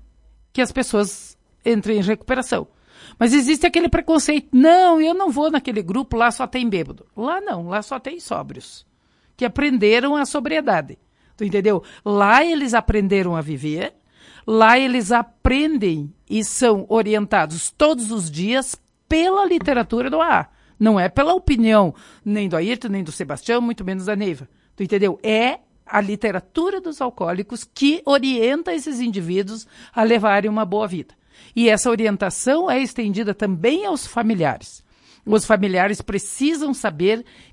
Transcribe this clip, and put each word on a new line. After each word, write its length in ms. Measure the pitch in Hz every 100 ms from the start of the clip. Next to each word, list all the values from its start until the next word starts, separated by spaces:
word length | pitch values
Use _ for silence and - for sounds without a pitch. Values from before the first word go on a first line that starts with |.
| - _ _ _ _
que 80 | -
as 100 | 247
pessoas 640 | - 247 208 202 - - - _ _ -
entrem 320 | 226 202 214
em 40 |
recuperação. 640 | 190 220 - 254 247 180 - _ _ - - -
Mas 120 | 233
existe 340 | 285 247 311 -
aquele 220 | 330 339
preconceito, 580 | 330 339 320 - 302 -
"Não, 480 | 254 320 359 370 330
eu 140 | 311
não 160 | 359 392
vou 220 | 254 311
naquele 320 | 302 - 214
grupo, 340 | 170 196 277 233
lá 140 | 240
só 160 | - 254
tem 200 | 254 240
bêbado." 380 | 190 160 - - -
Lá 240 | 240 359
não, 280 | 415 190 170
lá 140 | 202
só 180 | 208 262
tem 200 | 269 349
sóbrios, 680 | - 180 - - - - _ _ _ _ _ -
que 80 | 240
aprenderam 680 | - 285 254 208 226 277 294
a 100 | 277
sobriedade. 720 | 294 277 311 294 180 139 - _ _ _ -
Tu 60 |
entendeu? 400 | 208 202 202 196 - -
Lá 400 | 208 202 202 240
eles 300 | 339 320 277
aprenderam 640 | 226 226 214 196 196 180 165
a 60 |
viver, 520 | 151 143 151 156 202 - _ _ - - -
lá 320 | 220 220 247
eles 320 | 269 247 190
aprendem 1000 | 233 - _ 254 262 311 294 196 160 147 - -
e 160 | 214
são 440 | 208 - 247 208 -
orientados 800 | 226 208 214 202 202 156 165 -
todos 400 | - 302 285 214
os 220 | 220 165
dias 440 | 147 196 254 262 - _ _ -
pela 380 | 311 349 381 381
literatura 640 | 339 185 247 202 226 254
do 100 | 302
A 200 | 330 220
A. 80 | 151 _ _ -
Não 200 | 220 208
é 80 | 180
pela 280 | 226 294 359
opinião 580 | - 254 226 214 185 - - - 208
nem 240 | 208 196
do 60 | 160
Ayrton, 320 | 185 247 240
nem 160 | 196
do 80 | 165
Sebastião, 500 | - 151 143 - 240
muito 240 | 233 233 185
menos 200 | 190 185
da 100 | 208
Neiva. 340 | 202 147 139 _ _ -
Tu 80 |
entendeu? 360 | 190 202 196 170
É 380 | 220 220 240 339 _ _ -
a 160 | 208
literatura 800 | 202 208 220 185 - - 349 381
dos 180 | 370 302
alcoólicos 640 | 254 - 170 185 202 240
que 380 | - - 277 320 -
orienta 680 | 277 262 247 226 285 339
esses 260 | 330 285 247
indivíduos 680 | 247 196 165 185 196 220 - - -
a 80 | -
levarem 460 | 220 233 208 202 208
uma 160 | 214 208
boa 220 | 208 214
vida. 260 | 175 - _ _ _ - -
E 120 | 233
essa 220 | 214 247
orientação 800 | 233 220 202 190 - - 302 359
é 120 | 262
estendida 520 | 262 - 214 196 214
também 520 | 196 214 180 220 320 403
aos 200 | 311 -
familiares. 800 | - 220 208 151 113 - - _ _ _ _ -
Os 200 | 208 -
familiares 540 | 214 202 185 196 208
precisam 760 | - 202 - - 277 320 294
saber 520 | 269 214 151 185 226 240 - -